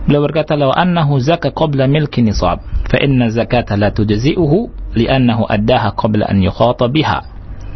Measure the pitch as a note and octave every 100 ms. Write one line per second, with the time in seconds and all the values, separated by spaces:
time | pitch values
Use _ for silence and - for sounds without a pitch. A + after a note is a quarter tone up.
0 | - D3 C#3+ D#3 D3+ D3+ C3+ - F3+ E3+
1 | D3 C#3+ B2+ E3+ C#3+ - D#3+ C#3 C3 D3
2 | D3 - A2 G2 F2+ E2+ - - - -
3 | C#3 C3 A#2 A2+ G#2 B2 G#2+ G2+ G2+ G#2
4 | G#2+ G#2 C3 F#3 D3+ F3 A#3+ - - A2+
5 | A#2 C3 B2 A#2 A2 G#2+ A2 B2+ A2 -
6 | A2+ G#2+ - G2 F#2 - A#2 B2 A#2+ D3+
7 | C#3 D#2+ - - - - -